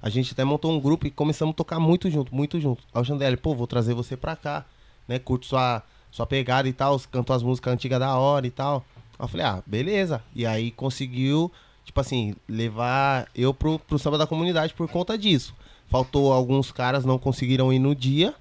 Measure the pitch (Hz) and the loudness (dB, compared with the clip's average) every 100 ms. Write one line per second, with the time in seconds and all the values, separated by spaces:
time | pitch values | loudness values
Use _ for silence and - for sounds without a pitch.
0 | 113 113 127 - 135 147 160 160 135 160 | 0 -2 -2 0 0 2 0 0 2 2
1 | 147 - 151 151 156 160 - 165 160 175 | 0 -2 -2 0 -2 -2 -4 0 4 4
2 | 190 151 131 131 143 175 147 120 - 117 | 2 -2 -2 -2 -2 0 -2 -2 -4 -4
3 | 123 143 135 127 160 135 120 123 113 120 | -2 0 0 0 -2 -2 -2 0 0 -2
4 | 120 127 151 160 151 147 - _ - - | -4 -8 -8 -6 -6 -6 -8 _ -20 -20
5 | - 127 127 127 - 131 127 117 - - | -6 -6 -2 -4 0 0 0 -2 -6 -20
6 | - - 113 135 127 127 131 131 139 139 | -20 -8 -2 -2 2 2 2 0 2 2
7 | - 127 120 127 120 127 - 123 127 127 | 0 -4 0 0 2 -2 0 -2 0 0
8 | 135 127 135 143 127 - 139 139 - - | 0 2 2 2 -2 -4 -2 -2 -6 -20
9 | - - 117 90 151 92 - 107 151 202 | -20 -10 -8 -2 -2 -2 -4 -4 -2 0
10 | 185 135 - - 117 110 117 - 135 127 | 0 -4 -6 -4 -2 0 -2 -4 -6 -4
11 | 131 123 131 147 175 - _ _ - - | -6 -2 2 2 0 -4 _ _ -6 -4
12 | 135 127 107 101 - 110 113 110 123 131 | -2 -2 -2 -6 -8 -4 -4 -2 -2 2
13 | 139 135 - - 127 139 156 156 - 147 | 2 0 -4 -2 -2 0 -2 -2 -2 -2
14 | 151 151 156 160 175 165 156 - 165 170 | 0 0 0 0 0 0 -2 -4 -4 -2
15 | 180 214 208 151 - - - - - 127 | -2 -2 2 2 2 -18 -20 -20 -2 0
16 | 131 143 139 131 123 135 131 - 123 135 | 2 2 4 4 4 2 0 -2 -2 0
17 | 127 127 131 123 123 131 131 131 135 143 | 2 2 0 -2 0 2 4 4 2 2
18 | 127 139 196 302 | 0 2 2 -2